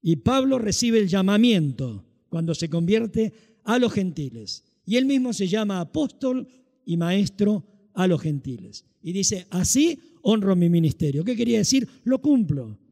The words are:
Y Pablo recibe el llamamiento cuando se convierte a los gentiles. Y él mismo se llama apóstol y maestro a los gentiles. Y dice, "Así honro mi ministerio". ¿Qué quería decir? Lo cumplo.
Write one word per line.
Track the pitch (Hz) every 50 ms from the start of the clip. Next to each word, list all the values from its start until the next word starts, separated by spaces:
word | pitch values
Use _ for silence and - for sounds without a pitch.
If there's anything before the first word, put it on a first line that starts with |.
Y | - 160 165
Pablo | 147 - 233 254 269 262 269 262 254
recibe | 220 208 180 - 240 233 226 226
el | 208 185
llamamiento | 170 196 185 190 208 208 226 247 226 185 156 143 127 110 131 123 110 101 - _ _ _ _ _
cuando | - 165 165 165 165
se | - 165 165
convierte | 151 170 170 170 208 220 233 214 - 226 220 214 - - _ _ _ _ _
a | - 220 254
los | 247 226 -
gentiles. | 208 190 185 151 160 147 131 113 117 107 95 - - _ _ _ _ _
Y | - 214
él | 247 262
mismo | 269 277 269 254 247 220
se | - 202 180
llama | 180 220 220 208 196 185
apóstol | 170 - _ 302 302 254 - _ - 262 254 262 - - _ _ _ _ _ _ _
y | - 170
maestro | 170 170 170 180 196 208 - - - 208 202 214 196 - _ _ _ _ _ _
a | - 185
los | 185 175 135
gentiles. | - 156 147 139 - 139 127 - 90 - - - _ _ _ _ -
Y | 160 180
dice, | 196 190 - 214 180 180 _
"Así | - 180 185 - - 254 302 339 320 - - - _ _ _
honro | - 220 220 196 196 190
mi | 180 175 170
ministerio". | 170 170 165 151 - - 165 147 135 143 165
¿Qué | 214 254
quería | 214 240 233 233 220
decir? | 202 - 247 269 - - - _ _
Lo | 233 262 262
cumplo. | 269 302 294 254 214 147 160 139 120 110 107 - _ _